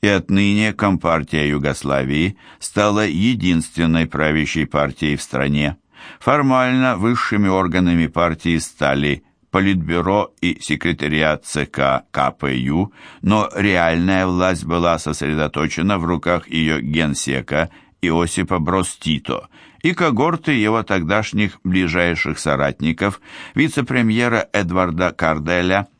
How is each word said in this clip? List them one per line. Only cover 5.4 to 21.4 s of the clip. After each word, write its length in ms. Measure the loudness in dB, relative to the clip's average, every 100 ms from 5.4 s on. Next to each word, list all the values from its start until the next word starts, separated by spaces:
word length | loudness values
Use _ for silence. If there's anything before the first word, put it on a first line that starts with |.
| -2 0 -2 -4 _ -20 -20 -6
Формально 800 | 0 2 2 2 2 2 0 0
высшими 500 | 0 0 0 0 2
органами 600 | 2 2 2 2 4 2
партии 500 | 2 0 0 0 0
стали 680 | -2 -4 0 0 0 -2 _ _ _
Политбюро 840 | 0 2 0 0 -2 0 0 -2 _
и 180 | -4 -4
секретариат 840 | -6 -4 -2 -2 -2 0 2 0 -4
Ц 200 | -4 -4
К 380 | 0 0 0 -2
К 200 | -2 -2
П 240 | -2 -4 -2
Ю, 360 | -2 0 -2 -6 -20 -6
но 280 | 0 2 0 0
реальная 720 | 0 2 2 2 2 2 0
власть 380 | 2 0 0 -2
была 340 | 0 2 0
сосредоточена 960 | -2 -6 -2 -2 -2 -2 -2 0 0 0
в 80 | 0
руках 440 | -2 0 -2 -2
ее 320 | -2 0 0
генсека 880 | -2 -2 0 -2 -4 -4 -2 -2 -2 -6 _ _
Иосипа 580 | 0 0 0 -2 -2 -2
Брос 380 | 0 -2 -2 -6
Тито 500 | -4 -4 -4 -8 -8 -20 -20 -4
и 120 | -4
когорты 580 | 0 0 2 0 0 0
его 320 | 0 2 0
тогдашних 760 | 0 -2 0 -2 0 -2